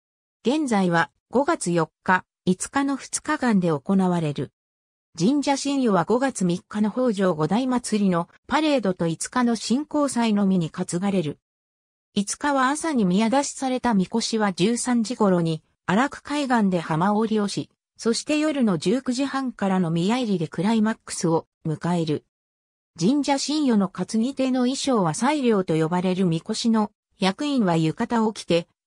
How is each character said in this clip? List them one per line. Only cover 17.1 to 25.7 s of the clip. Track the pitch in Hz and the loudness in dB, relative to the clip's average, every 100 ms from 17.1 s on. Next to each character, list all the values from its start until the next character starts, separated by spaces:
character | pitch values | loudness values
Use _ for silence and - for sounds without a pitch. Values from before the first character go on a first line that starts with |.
| 208 | 0
降 | 226 | 0
り | 220 | 0
を | 202 | -2
し、 | - 135 _ _ - | -4 -8 _ _ -6
そ | 220 | -2
し | 233 - | -2 0
て | 302 | 0
夜 | 311 285 | 0 2
の | 226 170 | 2 2
十 | 180 254 | 0 0
九 | - | 0
時 | 247 277 | -2 -2
半 | 269 262 | -2 -6
か | - 196 | -4 -2
ら | 185 | 0
の | 170 | 0
宮 | 170 185 254 | 0 0 0
入 | 226 | 0
り | 185 | -2
で | 156 | -2
ク | - | -2
ラ | 196 226 | 0 2
イ | |
マ | 214 | 0
ッ | 220 | -2
ク | - - | -10 -4
ス | 170 | 0
を | 160 - _ 160 | 0 -2 _ -8
迎 | 151 165 175 | -4 -2 -2
え | 156 | 0
る。 | 147 _ _ _ _ _ _ _ - | -4 _ _ _ _ _ _ _ -2
神 | 175 294 277 | 0 2 0
社 | 269 | -2
神 | - 302 277 | 0 0 2
事 | 214 | 2
の | 185 | 2
担 | - 180 220 | -2 -4 -2
ぎ | 240 277 | -2 -2
手 | 262 | 0
の | 254 | 2
衣 | 247 269 | 0 0
装 | - 233 | 0 2
は | 170 147 | 2 0
祭 | 247 302 | 0 2
領 | 247 208 | 2 2
と | 180 | 2